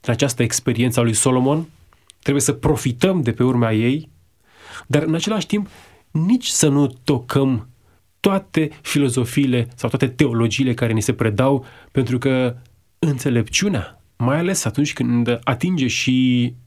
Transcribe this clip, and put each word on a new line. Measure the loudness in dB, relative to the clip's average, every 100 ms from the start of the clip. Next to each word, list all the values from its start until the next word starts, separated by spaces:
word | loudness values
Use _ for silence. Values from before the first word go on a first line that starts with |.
din | -4
această | 0 0 0
experiență | -2 -2 -2 0 0 2
a |
lui | 0
Solomon, | 2 2 2 2 0 -4 -14 _ _ _ -10
trebuie | -2 0
să | 0
profităm | -2 0 0 -2 0 0 2
de | 0
pe | 0
urma | 0 2 2
ei, | 2 0 -2 -6 _ _ _ _ _ -20 -20 -2
dar | 0
în | 0
același | -2 -2 -4 -2
timp | -4 -4 -14 -20 -20 _
nici | -2 2 0 0
să | 0 2
nu | 4 2
tocăm | -2 -2 -2 0 0 2 0 -4 _ _ _ _ _
toate | 0 0 -2 -2 -2 -4
filozofiile | -4 0 0 0 -2 0 0 0 -2
sau | -6 -4
toate | -2 -2
teologiile | 0 0 2 0 0 -2
care | 0 0
ni | 0
se | -2
predau, | 0 -2 2 2 2 -4 -20 -6
pentru | -4 -2 -2
că | 0 0 0 -4 -16 _ _ _
înțelepciunea, | -2 -2 0 0 0 -2 0 -2 -4 -12 _ _
mai | 0 0
ales | 0 -2
atunci | -2 -2 -2
când | -2 0 0 0 0
atinge | -2 -2 0 0 0
și | -2 0 2 2 2 0 -6